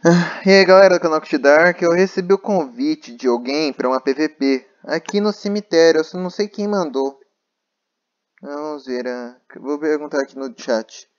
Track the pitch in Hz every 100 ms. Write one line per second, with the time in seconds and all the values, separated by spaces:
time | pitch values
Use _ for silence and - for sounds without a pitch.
0 | 170 175 165 - 190 196 185 185 196 175
1 | 170 156 - 151 139 147 175 175 170 170
2 | 190 - 180 196 - 196 139 120 143 151
3 | - 120 127 120 123 143 156 127 127 131
4 | - 135 156 _ 135 131 - _ - 160
5 | - 202 208 202 208 208 208 165 165 160
6 | 160 180 185 - 202 202 208 202 165 131
7 | 135 135 _ _ _ _ _ _ _ _
8 | _ _ _ _ - 143 151 151 131 123
9 | 123 123 120 127 _ - 131 147 156 151
10 | 151 143 139 131 135 113 - 113 110 -
11 | _